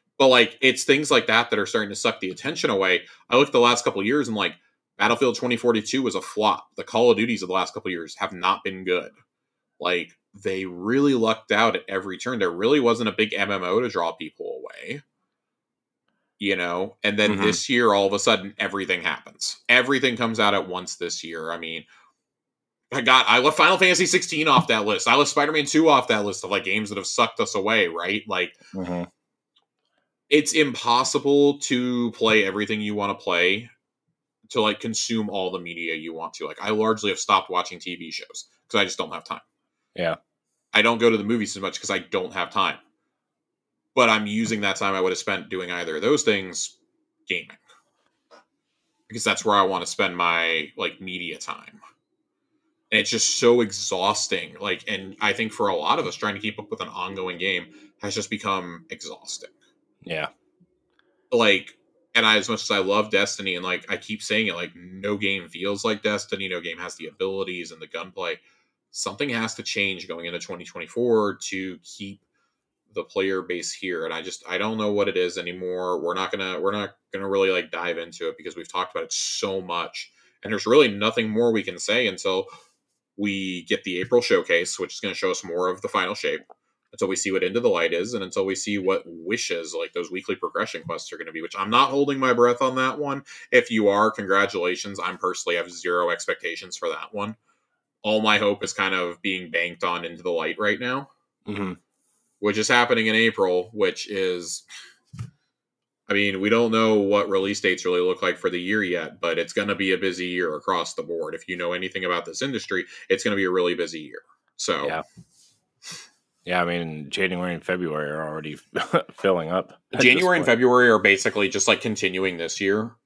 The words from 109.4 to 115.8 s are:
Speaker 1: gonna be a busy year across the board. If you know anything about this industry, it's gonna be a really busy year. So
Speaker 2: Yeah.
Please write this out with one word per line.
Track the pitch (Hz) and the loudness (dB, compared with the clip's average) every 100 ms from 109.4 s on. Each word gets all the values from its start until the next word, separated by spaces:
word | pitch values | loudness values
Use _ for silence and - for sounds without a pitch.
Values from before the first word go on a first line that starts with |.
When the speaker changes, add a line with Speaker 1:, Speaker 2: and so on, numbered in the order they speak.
| 82 | -2
Speaker 1:
gonna | - 101 98 | -2 -2 0
be | 92 | 0
a | 90 | 2
busy | 95 87 90 | 0 -2 -4
year | 90 85 76 | -2 -2 -2
across | - 87 82 | -2 -2 -2
the | - | -8
board. | 76 85 80 80 | -8 -6 -6 -8
If | - | -8
you | 90 | -6
know | 87 | -4
anything | 90 92 98 90 | -4 -6 -4 -2
about | 87 82 | -2 -4
this | 78 | -6
industry, | 139 117 - 92 - - - | -4 -4 -4 -6 -6 -10 -2
it's | 95 | 0
gonna | 113 98 | 0 0
be | 92 | 2
a | |
really | 92 90 87 | 2 0 0
busy | 82 82 | -4 -8
year. | 71 - - _ _ - | -14 -16 -20 _ _ -6
So | - 78 73 | -4 -2 -2
Speaker 2:
Yeah. | 80 - - - _ _ _ _ _ | -4 -8 -18 -20 _ _ _ _ _